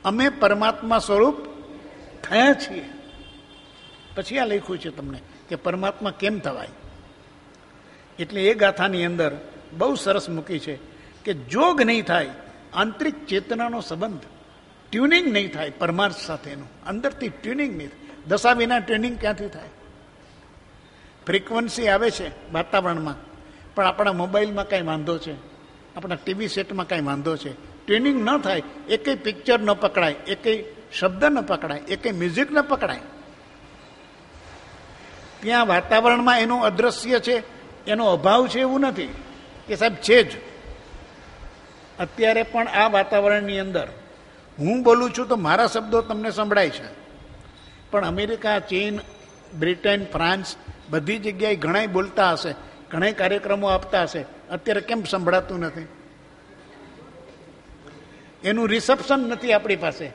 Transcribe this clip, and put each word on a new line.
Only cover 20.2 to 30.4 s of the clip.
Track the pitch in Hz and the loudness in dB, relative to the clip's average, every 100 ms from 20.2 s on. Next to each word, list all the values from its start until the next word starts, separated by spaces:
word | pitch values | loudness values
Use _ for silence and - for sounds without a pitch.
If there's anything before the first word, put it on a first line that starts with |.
| - - - - - - - - - - | -20 -20 -20 -20 -20 -20 -20 -20 -20 -14
ફ્રિકવન્સી | - 190 190 226 233 - 220 | -2 -2 0 -4 -4 -2 2
આવે | 196 233 | 2 2
છે | - 170 - - | -2 -10 -12 -8
વાતાવરણમાં, | 165 170 196 180 160 156 139 - - - - - | -6 0 0 0 -4 -6 -10 -16 -20 -20 -20 -8
પણ | - 185 | 0 0
આપણા | 185 202 180 | 2 0 0
મોબાઈલમાં | 180 202 208 202 196 | 0 0 0 -2 -2
કાંઈ | 190 165 | -2 -2
વાંધો | 156 151 165 | -4 -4 -6
છે, | - 139 - - - - - | -6 -14 -16 -20 -20 -20 -18
આપણા | - 196 170 | -14 -8 -6
ટી | - 190 | -6 -6
વી | 214 | -4
સેટમાં | 185 190 196 175 | -4 -6 -6 -4
કાંઈ | 175 143 | -2 -2
વાંધો | 139 151 156 | -2 -2 -4
છે, | 143 - - - | -8 -14 -18 -16
ટ્યુનિંગ | - 214 277 262 | 0 2 2 2
ન | 214 285 | 2 0
થાય, | 196 180 - - - | 0 -2 -4 -14 -2
એકેય | 220 285 254 | -2 0 -2
પિક્ચર | 214 - - 233 | -4 -4 2 2
ન | 208 202 | 4 2
પકડાય, | 202 - 165 143 - | 2 2 0 0 -8
એકેય | 196 | -2